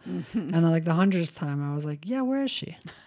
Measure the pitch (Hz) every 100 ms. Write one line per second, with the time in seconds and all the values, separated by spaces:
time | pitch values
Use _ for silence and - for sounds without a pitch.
0 | 180 180 - 220 170 165 165 165 165 165
1 | 196 185 165 - 147 143 143 147 151 147
2 | 180 262 254 269 269 - - - - -